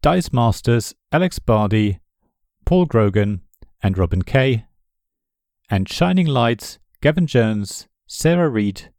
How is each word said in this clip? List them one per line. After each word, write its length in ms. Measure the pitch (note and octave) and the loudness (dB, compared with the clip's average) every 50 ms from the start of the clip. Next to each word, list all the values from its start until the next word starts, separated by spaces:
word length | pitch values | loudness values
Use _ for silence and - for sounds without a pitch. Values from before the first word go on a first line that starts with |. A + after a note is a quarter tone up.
| - | 2
Dice 300 | D3+ E3 F#3 F3 - - | 2 0 0 -2 -2 -2
Masters 600 | A#2 A#2 A#2 A2 - - - A#2+ A#2 G#2+ - - _ _ _ - | 0 0 0 0 0 0 0 0 0 0 -4 -12 _ _ _ -2
Alex 260 | D#3 F3+ F3+ - - | -2 -2 -2 -4 -6
Bardi, 600 | - - A2+ G#2+ G#2+ G2+ G#2+ A2 G#2+ G#2 F#2+ - _ _ _ _ _ _ _ _ _ _ _ _ _ | -2 0 0 2 2 2 2 0 0 0 -2 -4 _ _ _ _ _ _ _ _ _ _ _ _ _
Paul 220 | - E3+ F3+ F3+ | 0 2 2 2
Grogan 560 | D#3 - A#2 G#2+ G2+ F#2+ G#2+ G#2 G2+ G#2 F#2+ - _ _ _ - - _ _ - | 2 2 2 2 2 2 0 -2 -2 -4 -8 -10 _ _ _ -20 -20 _ _ -2
and 160 | G2+ F#2+ F#2 | -2 0 0
Robin 240 | F#2+ E2+ - F2+ F#2 | 0 0 0 -2 -4
Kay, 420 | - - C3+ C3 C3+ B2+ A2+ A2 _ _ _ _ _ _ _ _ _ _ _ _ _ _ _ _ _ _ _ _ _ | 0 0 0 2 2 0 -2 -4 _ _ _ _ _ _ _ _ _ _ _ _ _ _ _ _ _ _ _ _ _
and 200 | G2+ G2 F#2+ - | -2 -2 -2 -2
Shining 380 | - - E3+ F3 F#3 F#3 F3+ | -2 -2 0 0 2 2 2
Lights 520 | D#3+ C#3 B2+ A#2+ A#2 A#2+ A2 - - - _ _ _ _ _ - | 2 2 2 2 0 0 -2 -6 -18 -18 _ _ _ _ _ 0
Gavin 240 | C#3+ D#3 E3 F3 | 0 2 2 -2
Jones, 640 | D3 - B2 A2+ A2 A2 G#2 G2+ G2 - - - _ _ _ _ | 0 2 2 2 2 0 -2 -6 -8 -10 -16 -18 _ _ _ _
Sarah 420 | _ - - - D#3 E3+ F3 F3 D#3 | _ -14 -2 0 0 2 2 2 0
Reed 420 | B2 A2 G#2 G#2 F#2+ - - - _ | 0 0 -2 -2 -4 -6 -12 -20 _